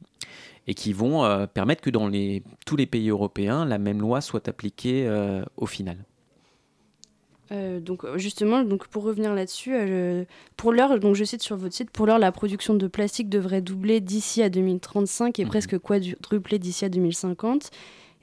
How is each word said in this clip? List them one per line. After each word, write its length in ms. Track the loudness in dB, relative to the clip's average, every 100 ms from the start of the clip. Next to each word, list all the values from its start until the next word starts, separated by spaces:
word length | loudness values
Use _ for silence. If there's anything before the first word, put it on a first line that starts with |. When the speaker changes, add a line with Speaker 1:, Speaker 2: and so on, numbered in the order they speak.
| -20 -18 -18 -18 -20 -14 -8
Speaker 1:
et 80 |
qui 180 | -6 -4
vont, 320 | 0 2 2
euh, 220 | 4 2 0
permettre 340 | 0 0 0
que 100 | 0
dans 180 | 0 0
les, 340 | 0 -2 -4 -8 -16 -4
tous 80 |
les 120 | 0 0
pays 220 | 0 0
européens, 560 | 0 0 -2 0 0
la 140 | 0 0
même 220 | 0 0
loi 200 | 0 -2
soit 280 | -2 -6 -6
appliquée, 580 | -8 -8 -6 -2 0 0
euh, 380 | 0 0 -2 -6 -8
au 100 | -8
final. 320 | -6 -8 -8 -14 _ _ _ _ _ _ _ _ _ -20 _ _ _ -12
Speaker 2:
Euh, 260 | -6 -6 -6
donc, 260 | -6 -8 -6 -6
justement, 480 | -4 0 2 4
donc, 240 | 2 0 -4
pour 160 | -6
revenir 280 | -4 -2 0
là-dessus, 400 | -2 -4 -8 -4
euh, 520 | -2 0 0 0 -2 -4 -10 -20 -4
pour 160 | 2
l'heure, 260 | 4 6 6
donc, 160 | 4
je 80 | 4
cite 200 | 2 -4
sur 140 | -6 -6
votre 180 | -6
site, « 160 | -6 -6
Pour 140 | 0 6
l'heure, 120 | 6
la 140 | 6
production 420 | 2 -2 -2 2
de 140 | 2 2
plastique 400 | 0 -2 -2 -2
devrait 340 | 0 2 0
doubler 380 | -2 -2 2 2
d'ici 420 | 2 -2 -2 2
à 60 | 2
deux 120 | 2
mille 200 | 2 0
trente-cinq 580 | -2 0 0 0 -2 0
et 60 |
Speaker 1:
Mhm. 60 | 0
Speaker 2:
presque 280 | 0 0 -2
quadrupler 800 | 0 0 0 -6 -2 -2 0 -2
d'ici 260 | -2 -4
à 40 | -2
deux 120 | 2
mille 140 | 0
cinquante. » 560 | 0 -4 -4 0 -2 -2 -12 -20 -20 -20 _